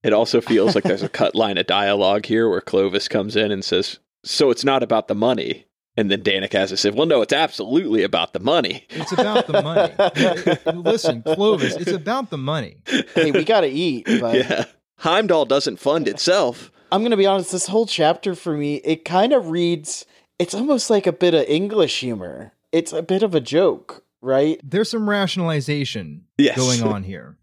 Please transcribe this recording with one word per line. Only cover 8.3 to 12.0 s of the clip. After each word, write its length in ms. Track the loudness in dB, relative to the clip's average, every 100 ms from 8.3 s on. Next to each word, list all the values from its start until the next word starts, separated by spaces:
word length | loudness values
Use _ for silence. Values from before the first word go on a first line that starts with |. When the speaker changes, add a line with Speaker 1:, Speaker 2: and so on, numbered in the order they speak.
Speaker 1:
the 60 | -4
money." 440 | 0 0 0 -8 _
Speaker 2:
It's 220 | -12 -4
about 340 | 0 2 0 0
the 160 | -2
money. 1160 | 2 0 0 0 0 2 0 0 -2 0 -2 -2
Speaker 1:
<laughs> 40 |
Speaker 2:
Listen, 400 | -2 0 0 -2
Clovis, 540 | -2 2 2 2 0 -2
it's 160 | -4
about 360 | -4